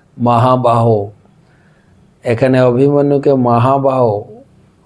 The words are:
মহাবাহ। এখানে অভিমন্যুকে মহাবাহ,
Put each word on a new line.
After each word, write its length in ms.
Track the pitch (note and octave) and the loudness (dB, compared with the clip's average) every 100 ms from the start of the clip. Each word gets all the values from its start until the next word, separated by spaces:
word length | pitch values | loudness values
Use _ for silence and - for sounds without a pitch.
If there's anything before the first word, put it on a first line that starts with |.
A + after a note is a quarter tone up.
| _ - | _ -6
মহাবাহ। 680 | A#2+ A#2+ B2+ B2+ A#2+ A#2 A#2 G#2+ G2+ - _ _ _ _ _ _ _ _ _ _ B2 | -2 0 0 0 0 0 0 0 -4 -14 _ _ _ _ _ _ _ _ _ _ -6
এখানে 340 | A#2 C3 C3 B2+ | -2 0 2 2
অভিমন্যুকে 640 | A#2+ C#3 C#3+ C#3+ C#3+ C#3+ C3+ A#2+ | 2 0 0 0 0 0 0 0
মহাবাহ, 560 | A#2+ B2+ C#3 C3+ C3 A#2+ G#2 - - - _ _ _ | 0 0 0 0 0 -2 -2 -8 -20 -20 _ _ _